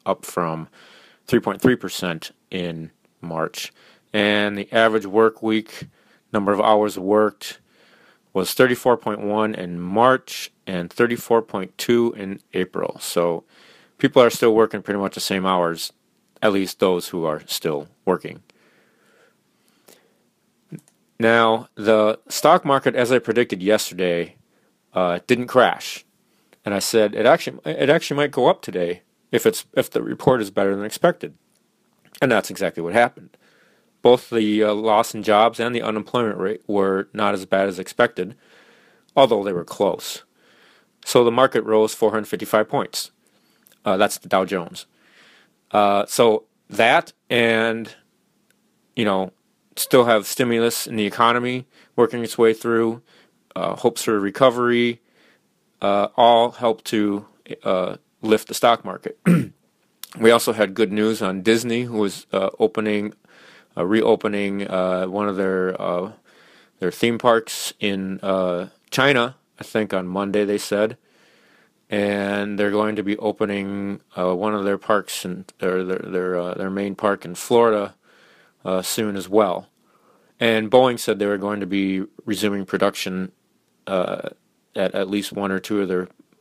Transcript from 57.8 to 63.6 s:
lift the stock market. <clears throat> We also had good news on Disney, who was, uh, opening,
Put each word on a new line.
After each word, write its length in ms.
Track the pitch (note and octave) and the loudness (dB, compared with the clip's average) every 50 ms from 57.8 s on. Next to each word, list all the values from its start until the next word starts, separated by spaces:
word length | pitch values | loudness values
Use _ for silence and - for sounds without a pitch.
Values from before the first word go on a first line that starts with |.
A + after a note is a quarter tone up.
| F#2 F#2+ G2+ - _ _ _ _ | -2 -4 -8 -12 _ _ _ _
lift 240 | - A2 G#2+ G#2 - - | 0 0 0 0 0 -4
the 60 | - | -6
stock 300 | - - A#2+ A#2 - - | 0 2 2 2 2 -2
market. 340 | F#2+ F#2 - - - - _ - | -12 -14 -10 -12 -14 -12 _ 2
<clears throat> 260 | - F3 E3 B2 - - _ _ _ _ _ _ _ _ - - - - - | 2 2 2 0 -4 -12 _ _ _ _ _ _ _ _ -20 -20 -18 -6 4
We 120 | A2+ A2+ | 6 6
also 240 | A#2 A#2 - B2+ A2 | 6 6 4 0 0
had 180 | A2 G#2 F#2+ F#2+ | 0 0 0 2
good 180 | A2+ A2 F#2+ | -2 -2 0
news 280 | G2+ G#2+ G#2+ A2 A2+ A2 | 0 0 0 0 0 -2
on 220 | A2 F#2 F#2+ F#2+ | -2 -4 -4 -2
Disney, 400 | F2+ A2+ A2+ A2+ A#2 A#2+ A2+ A#2+ | 2 2 2 2 2 -2 -4 -4
who 160 | B2 A#2+ A#2 G#2+ | -4 -4 -2 -2
was, 280 | G#2 G2 - - - - | -2 -2 -4 -8 -12 -4
uh, 160 | - G2 F#2+ F#2+ - - | -2 -2 -2 -2 0 0
opening, 540 | A2 G#2+ - A2+ G#2+ G#2+ G#2+ G#2 G#2 G#2+ - _ _ _ _ _ - - - - | -2 0 0 -2 -2 -2 -2 -2 -4 -6 -10 _ _ _ _ _ -20 -20 -20 -20